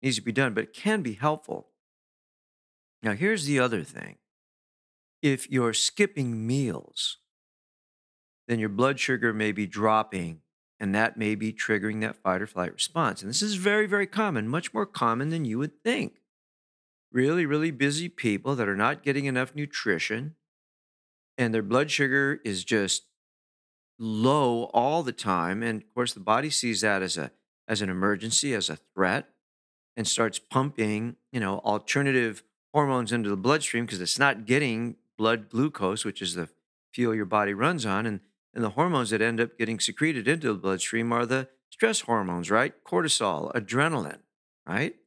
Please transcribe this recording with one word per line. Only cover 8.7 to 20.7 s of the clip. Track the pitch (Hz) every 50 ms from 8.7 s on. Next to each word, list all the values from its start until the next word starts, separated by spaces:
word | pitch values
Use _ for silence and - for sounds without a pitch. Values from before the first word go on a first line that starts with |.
| 98 98 123 131 139 127
sugar | - - 135 120 110 117
may | 110 107 110 107 104
be | 90 107
dropping, | 92 - 104 104 110 107 110 107 - - 95 87 82 82 80 _ _ _ _ _ _ _ _
and | 110 98 95
that | 104 110 113 -
may | 113 110 107 107
be | 101 110 110 -
triggering | - - - 107 104 92 110 107 107
that | 107 107 - -
fight | _ 98 92 92
or | 101 107
flight | - 92 90 85 -
response. | - - - - 160 160 123 98 -
And | - 98
this | 120 151
is | 202 214 208
very, | 190 180 202 202 214 214 202
very | 190 202 202 190
common, | - 190 220 208 165 120 104 110
much | 127 165 170 - _
more | 220 208
common | 196 _ - 127 117 113 117 135 151
than | 160 165 156
you | 123 107 117
would | 143 151 - _
think. | _ 220 247 302 240 - _ _ _ _ _ _ _ _ _ _ _ _ _ _ _ _ _ _ _ _
Really, | - 123 127 139 160 180 170
really | 143 143 151 156 165
busy | 156 117 139 143 143 156 170 175
people | - - - 120 104 98 - 131 139
that | 127 113 101
are | 98
not | 95 104 120 147 -
getting | - 147 135 139 139
enough | 139 131 127 127 127 -
nutrition, | 147 147 143 - - - - 95 82 - - 107 113 131 151 160 _ _ _ _ _ _ _